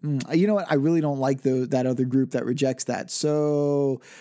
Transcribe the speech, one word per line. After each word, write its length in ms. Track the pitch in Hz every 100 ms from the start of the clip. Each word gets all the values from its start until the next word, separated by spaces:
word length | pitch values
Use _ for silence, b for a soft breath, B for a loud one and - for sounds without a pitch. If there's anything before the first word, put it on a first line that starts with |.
Mm, 320 | 151 139 123
you 140 | 160 202
know 60 |
what? 180 | 202 175
I 40 | 151
really 260 | 147 165
don't 180 | 151 139
like 220 | 135 135
the, 260 | 135 131 127
that 140 | 131 127
other 200 | 123 127
group 260 | 135 131
that 140 | 127 -
rejects 400 | 143 135 131 -
that. 260 | 117 -
So 880 | - 151 151 151 147 147 143 139 127 B B